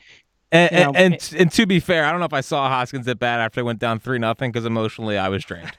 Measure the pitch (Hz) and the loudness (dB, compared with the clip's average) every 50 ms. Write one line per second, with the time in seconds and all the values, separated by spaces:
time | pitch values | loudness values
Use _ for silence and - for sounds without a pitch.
0 | _ _ - _ _ _ _ _ _ _ 165 165 175 165 165 175 175 143 139 180 | _ _ -20 _ _ _ _ _ _ _ 4 4 4 4 4 4 4 4 4 4
1 | 185 185 165 - - - 156 165 180 160 - - 226 185 196 165 - - 175 165 | 4 4 4 0 -4 -2 2 2 2 4 4 2 2 4 2 2 2 0 0 0
2 | 151 151 170 175 175 156 156 135 127 - 160 143 139 131 131 127 123 - - 131 | 0 0 0 -2 -2 -2 -4 -4 -4 -2 -2 -2 0 0 -2 -2 -4 -4 -8 -6
3 | 117 127 120 98 123 120 120 117 113 110 - 127 120 120 113 101 123 117 113 107 | -6 -6 -4 -2 -2 -2 0 0 -2 -2 -4 -4 -4 -4 -4 -4 -2 -4 -4 -4
4 | - 123 131 120 113 113 113 - 135 123 110 120 113 117 113 113 110 107 - - | -4 -4 -4 -2 -2 -2 -2 -4 -4 -6 -4 -4 -4 -2 -2 -2 -2 -4 -6 -6
5 | 113 110 104 98 95 95 98 98 - - 92 85 85 156 - | -6 -4 -2 -2 -2 -2 -4 -4 -6 -8 -14 -14 -16 -16 -16